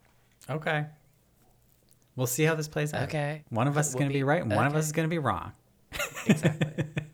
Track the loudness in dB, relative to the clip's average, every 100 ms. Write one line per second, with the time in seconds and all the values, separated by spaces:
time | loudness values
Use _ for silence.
0 | _ _ _ _ -8 -6 0 -2 -2 -8
1 | _ _ _ _ _ _ _ _ _ _
2 | _ -4 -2 2 2 2 -2 -4 -2 -2
3 | -2 -2 -4 -6 -4 0 2 2 0 0
4 | 0 2 2 2 2 2 4 2 0 0
5 | 0 0 0 -2 -4 -12 _ _ _ -6
6 | -6 -2 2 4 4 2 -2 -2 -4 -6
7 | -8